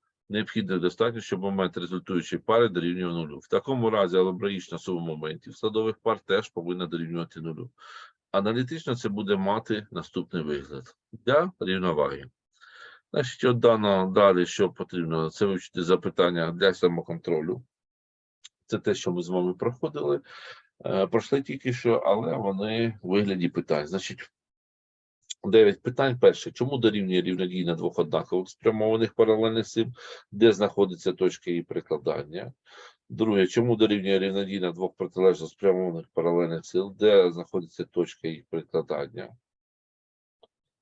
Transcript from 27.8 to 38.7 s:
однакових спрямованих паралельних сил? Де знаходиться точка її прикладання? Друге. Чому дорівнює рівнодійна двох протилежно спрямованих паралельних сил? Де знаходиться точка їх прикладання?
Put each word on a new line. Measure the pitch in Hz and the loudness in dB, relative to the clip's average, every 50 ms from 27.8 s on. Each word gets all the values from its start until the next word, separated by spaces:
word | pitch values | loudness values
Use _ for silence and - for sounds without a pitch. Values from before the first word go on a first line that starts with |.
| 87 82 - - | -4 -4 -2 -2
однакових | 85 82 80 80 80 - 92 92 92 - | -2 -2 -2 -4 -2 -2 -2 -4 -4 -6
спрямованих | - _ - 113 110 110 107 110 110 113 113 107 - | -8 _ 0 0 0 2 2 0 0 0 0 0 2
паралельних | - 113 110 110 107 113 110 113 113 104 | 2 4 4 4 2 2 0 0 -2 -4
сил? | - - 113 110 120 123 - - - - - - _ | -2 -2 -2 -2 -2 -6 -12 -16 -18 -20 -20 -20 _
Де | - 101 117 117 101 | 0 4 6 6 6
знаходиться | 92 104 98 - 101 101 92 90 82 - 95 92 | 6 2 0 2 2 2 2 0 -2 -4 -4 0
точка | - 92 90 - - - 90 | 0 0 0 0 -2 -6 -6
її | 85 85 82 | -4 -4 -4
прикладання? | - - 82 - - 80 76 69 82 76 78 73 73 80 92 110 127 - _ _ _ - - - - _ _ _ - | -6 -8 -8 -6 -4 -6 -4 -2 -4 -4 -4 -6 -10 -10 -12 -12 -12 -16 _ _ _ -20 -20 -20 -20 _ _ _ -10
Друге. | 120 113 110 110 104 98 92 | -6 -2 0 2 4 4 4
Чому | 92 - 120 117 123 117 | 4 4 2 2 4 4
дорівнює | 104 110 104 104 101 92 98 98 95 | 4 4 4 4 2 2 2 2 2
рівнодійна | 95 98 95 98 98 95 98 98 90 87 85 | 2 0 0 -2 -2 -4 -4 -4 -2 -4 -2
двох | 87 92 90 - | -2 -4 -6 -4
протилежно | - 95 85 - 92 92 95 87 80 80 | -4 -8 -4 0 4 4 4 4 4 0
спрямованих | 78 - _ - 98 90 92 92 90 82 82 78 - _ | -12 -6 _ 2 2 2 2 0 -2 -4 -6 -10 -8 _
паралельних | - 82 85 85 87 87 82 82 80 - | -2 0 2 2 2 2 0 -2 -6 -8
сил? | - - 90 98 101 95 101 | -4 -2 -2 -2 -4 -2 2
Де | 107 107 101 98 90 87 82 | 4 6 8 8 6 6 2
знаходиться | 87 85 - - 95 82 82 _ - 85 | -4 -8 -6 -6 -6 -6 -6 _ -10 -10
точка | - - 90 85 - - - - 82 | -4 -2 -2 -2 -2 -4 -10 -10 -10
їх | 80 76 - _ | -10 -10 -10 _
прикладання? | - 82 76 - | -8 -8 -6 -4